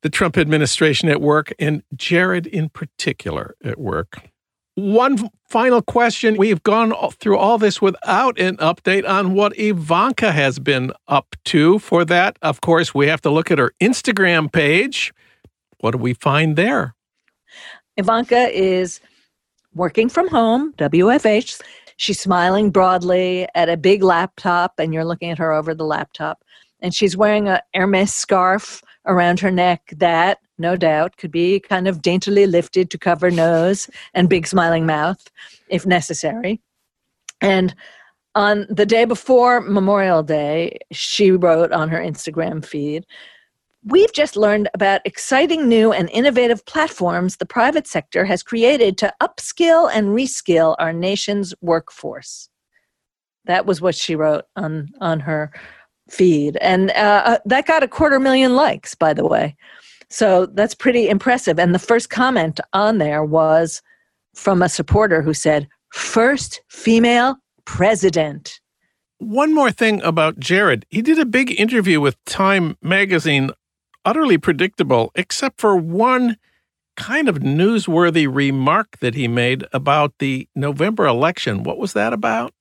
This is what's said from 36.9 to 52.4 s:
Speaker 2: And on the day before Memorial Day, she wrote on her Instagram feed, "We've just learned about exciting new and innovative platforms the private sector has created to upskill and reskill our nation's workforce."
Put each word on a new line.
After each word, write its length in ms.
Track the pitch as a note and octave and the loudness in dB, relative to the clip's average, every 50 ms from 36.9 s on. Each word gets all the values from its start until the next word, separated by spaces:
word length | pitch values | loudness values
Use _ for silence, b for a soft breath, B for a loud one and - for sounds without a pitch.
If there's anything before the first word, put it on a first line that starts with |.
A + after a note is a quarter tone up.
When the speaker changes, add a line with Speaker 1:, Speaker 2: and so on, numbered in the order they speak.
| _ _ _ _ _ _ _ - - _ | _ _ _ _ _ _ _ -20 -12 _
Speaker 2:
And 340 | - G3 F#3+ F#3+ F#3 F#3 - B B B B B B B B B _ _ _ | 0 0 2 2 2 0 -2 B B B B B B B B B _ _ _
on 320 | G#3+ G#3 G#3 G#3 G#3 G3+ - | 0 2 2 0 0 -2 -6
the 160 | G#3+ E3 G#3 | 0 0 2
day 180 | G3+ A3+ A3+ A#3 | 2 4 2 2
before 560 | A#3+ A#3+ - - - C4 B3 A#3+ B3 B3 A#3+ | 2 0 -6 0 4 4 6 6 6 4 2
Memorial 640 | G3 - G3+ G3+ F#3+ F#3+ G3+ G3+ G3 F#3+ F3+ D#3+ D#3 | 0 0 0 0 2 2 2 2 2 2 2 2 2
Day, 540 | D3 D#3+ D3+ D3 D3 D3+ E3 E3+ - - - - _ | 0 -2 -2 -2 -2 -2 -2 -4 -4 -6 -12 -20 _
she 400 | - - - - - - G#3 F#3+ | -14 -12 -10 -8 -2 2 4 4
wrote 420 | F#3 F#3 F3 F3 E3 D#3+ E3+ D#3+ - | 4 4 4 4 4 4 2 2 0
on 160 | E3+ D#3 D#3+ | -2 -2 -2
her 100 | E3 E3 | -4 -4
Instagram 640 | E3 E3+ D3+ - - - D3+ E3 E3 D#3+ - D#3+ D3+ | -4 -6 -8 -8 -10 -10 -6 -4 -4 -4 -6 -8 -10
feed, 420 | - - D3+ C#3+ D3 D3+ D#3+ F3 B B B B B B B B B B B _ _ _ _ _ | -10 -8 -6 -6 -6 -6 -8 -10 B B B B B B B B B B B _ _ _ _ _
"We've 300 | G#3+ A#3+ F4+ G4+ A4+ - | 0 4 4 4 4 2
just 220 | - D4 D#4 - | 0 -2 -2 0
learned 340 | G3+ G#3+ G#3 G#3 G#3+ G#3 - - | 0 2 2 2 2 0 -2 -2
about 280 | F#3+ G#3 G3 G3 F#3+ - | 0 0 2 0 0 -2
exciting 640 | G3+ - - - - C4+ C4 D4+ D#4+ E4 D#4+ D4+ B3 | -6 -10 -10 -6 0 2 2 2 2 0 0 2 2
new 240 | A#3 A3+ A3 A3+ | 4 4 4 4
and 180 | G3+ - E3+ - | 2 0 -2 -2
innovative 540 | - A3 B3 C#4+ B3+ B3 B3 A#3+ A#3 G3+ _ | -2 0 0 2 2 2 2 2 0 -2 _
platforms 720 | - - D#4 D#4 D#4+ - - F#3 F3 E3+ F3 F3+ F#3 - - | -8 -4 -2 -2 -2 -2 -4 -4 -2 -2 0 -2 -4 -4 -6
the 80 | F3+ | -12
private 420 | - - B3 A3+ C4 - G#3 - - | -8 -2 0 0 2 0 -2 -4 -4
sector 380 | - E3+ D3 _ - F3+ F#3 | -8 -8 -8 _ -4 -2 -2
has 180 | G3 G3+ F#3 - | 0 -2 -4 -4
created 540 | - - A3+ A3+ A#3+ D4 A3 A#3 G3+ F#3+ - | -6 -2 2 2 2 4 4 2 0 2 0
to 140 | - G3+ - _ | -2 -4 -2 _
upskill 680 | C#4 F4+ _ - - - - - E4+ E4 E4 D#4+ E4+ C4+ - | -4 -4 _ -8 -16 -16 -4 0 2 4 4 4 4 2 2
and 160 | A3 G#3+ G3 | 0 0 0
reskill 680 | G3+ A#3 C4+ B3+ - - - - F3 E3 E3 D#3+ D#3 - | 0 -2 -2 -4 -6 -10 -2 0 2 2 4 2 2 0
our 140 | E3 E3 E3 | -2 -4 -4
nation's 600 | E3+ F3 F#3 G3+ G3+ - - G3+ G3+ G3+ F3+ F#3 _ | -4 -4 -4 -4 -4 -4 -4 -4 -4 -6 -8 -10 _
workforce." 880 | - F3 E3+ E3 D#3+ - - - - D#3 - - - - - - | -4 -2 -2 -2 -2 -6 -20 -16 -14 -14 -14 -14 -16 -18 -20 -20